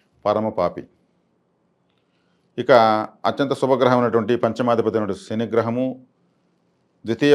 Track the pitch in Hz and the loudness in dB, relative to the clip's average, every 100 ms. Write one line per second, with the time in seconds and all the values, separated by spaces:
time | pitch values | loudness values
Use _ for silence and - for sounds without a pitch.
0 | _ _ 101 107 110 110 85 - - _ | _ _ 0 0 0 0 -2 -2 -14 _
1 | _ _ _ _ _ _ _ _ _ _ | _ _ _ _ _ _ _ _ _ _
2 | _ _ _ _ _ - 117 123 113 107 | _ _ _ _ _ -6 0 2 2 0
3 | - - - 113 139 135 135 131 123 123 | -4 -4 -4 -2 -4 -2 0 2 2 2
4 | 120 113 107 120 117 110 120 113 107 110 | 0 0 0 0 -2 -2 0 0 0 -2
5 | 104 95 - 110 113 113 113 120 131 127 | -4 -8 -8 -8 -2 -2 -2 -2 -4 -6
6 | - _ _ _ _ _ _ _ _ _ | -18 _ _ _ _ _ _ _ _ _
7 | 101 113 147 | -6 0 4